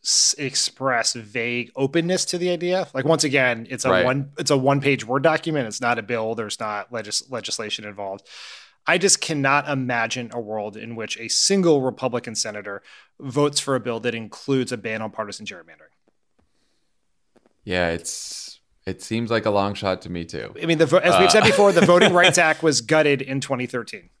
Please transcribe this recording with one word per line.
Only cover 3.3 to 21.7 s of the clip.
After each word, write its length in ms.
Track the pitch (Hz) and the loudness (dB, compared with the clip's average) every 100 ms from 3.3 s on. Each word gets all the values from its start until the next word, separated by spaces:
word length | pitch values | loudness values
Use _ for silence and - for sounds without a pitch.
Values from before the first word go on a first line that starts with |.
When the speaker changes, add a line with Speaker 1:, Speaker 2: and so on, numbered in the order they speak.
| 135 127 117 113 | 2 2 -2 -8
Speaker 1:
it's 140 | 127 | -4
a 60 | - | 2
Speaker 2:
Right. 140 | 92 | 4
Speaker 1:
one, 280 | 123 135 139 - | 4 0 0 -2
it's 140 | - | 2
a 60 | 143 | 2
one-page 500 | 131 139 139 135 110 | 4 2 2 0 0
Word 160 | 131 | 2
document. 460 | 156 156 170 156 113 | 2 2 -2 -4 -4
It's 120 | 104 | -4
not 180 | 120 117 | -2 -2
a 40 | |
bill. 320 | 104 117 110 | -2 -4 -4
There's 240 | 113 107 - | -6 -8 -8
not 340 | 110 104 98 | -6 -8 -8
legis-, 380 | 120 104 - - | -10 -6 -8 -6
legislation 540 | 123 104 - 107 104 | -10 -8 -8 -8 -8
involved. 420 | 104 101 101 98 _ - - - - _ - | -10 -10 -10 -10 _ -20 -20 -20 -20 _ -2
I 120 | 175 | 2
just 220 | 190 - | 2 0
cannot 480 | - 151 135 143 143 | 0 -2 2 0 0
imagine 640 | 139 127 120 117 131 117 | -4 -2 -2 -2 -4 -8
a 60 | 120 | -10
world 360 | 107 107 104 101 | -8 -8 -8 -10
in 200 | 113 113 | -14 -10
which 220 | 107 - | -10 -10
a 80 | 113 | -4
single 540 | - - 196 175 147 | 0 2 2 4 4
Republican 520 | 131 107 131 117 120 | 2 -4 -4 -4 -8
senator 480 | 110 110 107 101 98 _ - _ _ | -8 -8 -8 -12 -14 _ -20 _ _
votes 400 | 143 127 147 143 | -6 -2 0 0
for 160 | - 131 | -2 -4
a 40 | |
bill 200 | 117 113 | -2 -4
that 140 | 120 | -4
includes 580 | 113 110 - - 135 120 | -6 -10 -14 -2 0 0
a 40 | 120 | -6
ban 260 | 113 110 | -6 -6
on 100 | 110 | -6
partisan 340 | - 104 98 104 | -8 -10 -10 -14
gerrymandering. 480 | 92 82 78 76 _ _ _ _ _ _ _ _ _ _ _ _ _ _ _ _ _ | -16 -20 -20 -20 _ _ _ _ _ _ _ _ _ _ _ _ _ _ _ _ _
Speaker 2:
Yeah, 260 | 110 90 85 | -4 0 0
it's, 680 | 85 - - - - - - _ _ | -2 -6 -12 -12 -14 -16 -20 _ _
it 180 | - 92 | -10 -10
seems 280 | - 113 117 | -6 -4 0
like 160 | 113 110 | 0 2
a 40 | |
long 240 | 101 98 | 2 0
shot 280 | 101 101 92 | -2 -4 -4
to 80 | 90 | -6
me 140 | 87 | -8
too. 280 | 82 73 55 - | -8 -10 -10 -8
Speaker 1:
I 60 | 165 | -2
mean, 120 | 160 | 2
the 80 | 156 | 4
vo-, 120 | 170 | 4
as 200 | - - | 6 6
we've 100 | 180 | 6
said 140 | 214 | 6
Speaker 2:
Uh, 20 | 214 | 6
<laughs> 60 | |
Speaker 1:
before, 200 | 190 202 | 6 6